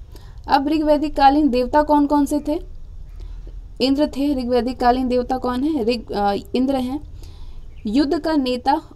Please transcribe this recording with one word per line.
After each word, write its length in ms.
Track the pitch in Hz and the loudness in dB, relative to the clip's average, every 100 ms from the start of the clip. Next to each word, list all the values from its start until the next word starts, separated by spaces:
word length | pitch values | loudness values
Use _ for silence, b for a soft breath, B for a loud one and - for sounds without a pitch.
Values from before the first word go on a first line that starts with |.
| - B B B - | -18 B B B 0
अब 200 | 285 285 | 2 2
ऋग्वैदिक 480 | 311 302 294 302 302 | 0 2 2 2 4
कालीन 340 | 277 285 302 | 6 6 4
देवता 340 | 240 247 302 | 2 2 2
कौन 220 | 302 294 285 | 4 4 4
कौन 200 | 294 277 | 2 2
से 180 | 294 294 | 0 -2
थे? 140 | 311 - - - - - b b b b b - - | -4 -6 -14 -14 -14 -14 b b b b b -16 -2
इंद्र 260 | 254 277 294 | 0 2 0
थे। 280 | 254 285 262 | 0 0 0
ऋग्वैदिक 440 | 240 247 233 247 | 0 0 0 0
कालीन 280 | 247 254 254 | 2 2 2
देवता 300 | 247 247 262 | 0 0 -2
कौन 260 | 247 247 | -2 -2
है? 200 | 285 311 | 0 0
ऋग-, 280 | 214 240 220 | 0 -2 -2
अ, 220 | 202 202 202 - - | -2 0 0 -2 0
इंद्र 200 | 262 269 | 0 0
हैं। 380 | 254 285 - b b b b b b - 214 | -2 -6 -10 b b b b b b -10 -2
युद्ध 340 | 226 285 330 | 2 2 0
का 160 | 320 311 | 0 0
नेता 460 | 254 247 254 302 - | 0 -2 0 0 -2